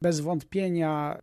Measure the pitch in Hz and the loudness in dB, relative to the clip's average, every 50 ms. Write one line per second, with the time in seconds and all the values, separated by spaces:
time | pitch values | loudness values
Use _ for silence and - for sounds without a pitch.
0 | - 175 165 151 147 160 175 156 - - - 196 190 185 175 170 160 156 156 151 | 0 2 2 2 0 -2 -2 -2 -4 -4 -2 -2 0 0 2 2 2 2 0 0
1 | 147 147 - - | -2 -4 -4 -6